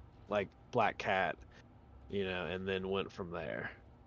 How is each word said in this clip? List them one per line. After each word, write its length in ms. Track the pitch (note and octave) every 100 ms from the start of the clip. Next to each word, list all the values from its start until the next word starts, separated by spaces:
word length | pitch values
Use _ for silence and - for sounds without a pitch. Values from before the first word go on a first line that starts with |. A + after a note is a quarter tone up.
| - - -
like, 180 | G#2 F#2+ - -
Black 280 | B2 G2+ -
Cat, 360 | A2+ F#2+ E2+ - - - - - - - -
you 140 | G2 F#2+
know, 200 | F2+ D#2+
and 220 | F#2 F#2+
then 220 | F#2+ F#2+
went 220 | G2 -
from 200 | - F2
there. 400 | E2+ C#2 A1 - - - -